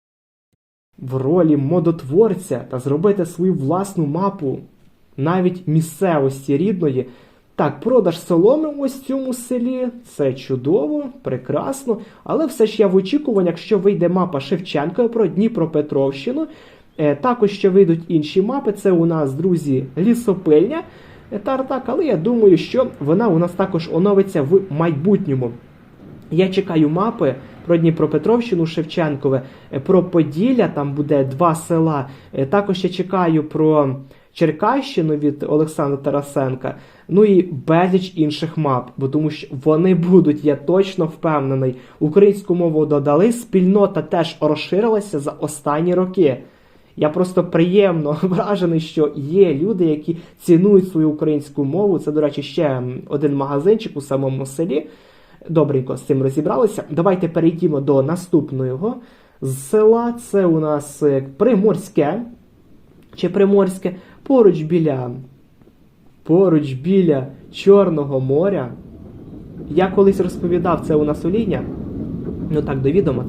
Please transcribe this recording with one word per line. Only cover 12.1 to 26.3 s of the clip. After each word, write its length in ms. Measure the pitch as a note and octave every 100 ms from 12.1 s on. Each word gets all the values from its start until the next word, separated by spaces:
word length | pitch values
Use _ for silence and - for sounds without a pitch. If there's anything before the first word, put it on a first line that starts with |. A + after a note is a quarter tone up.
| -
але 220 | - A#3 D#4+
все 200 | - G#3+
ж 100 | -
я 60 | G3+
в 80 | F#3+
очікуванні, 520 | F#3+ D4 C#4+ G3+ F3+
якщо 320 | E3 - G#3
вийде 300 | G3 F3 E3+
мапа 300 | F#3 F3+ C#3
Шевченка 680 | - F3+ F#3 D3+ D#3 F3 A#3
про 200 | A#3 F#3
Дніпропетровщину, 1200 | D#3 A3 F#3+ D#3+ D3+ D3 C#3+ C3+ C3+ - C#4+ D4+ - - - _ -
е, 180 | D3+ C#3+
також 360 | B3 A#3+ G3+
ще 180 | G3+ G3
вийдуть 300 | F#3+ E3+ E3 -
інші 340 | D#3+ D3 F#3+
мапи, 300 | G#3 C4+ A3+
це 200 | G3+ G3+
у 140 | F3 E3
нас, 280 | D#3+ C#3
друзі, 520 | C3+ F#3 E3+ C#3+ C3 C3+ D#3
лісопильня, 840 | G#3+ A#3 G#3 F#3 D#3+ D3+ G#3 D#4+ - - - - -
е, 80 | G3+
Тартак, 440 | C4+ C4 C4+ C4 B3+
але 200 | D4 D#4
я 120 | F3+
думаю, 400 | F3+ A#3+ G#3 E3+
що 300 | - B3 - -
вона 280 | C#3+ F3+ A#3
у 120 | E3
нас 120 | F3
також 380 | F3+ F#3+ E3+ E3
оновиться 480 | E3 G3 G3 F#3+ E3
в 200 | C3+ F#3+ F#3+
майбутньому. 840 | C#3+ E3+ C#3 F3+ F#3+ - C3 A#2+ A#2+ - - - - - - -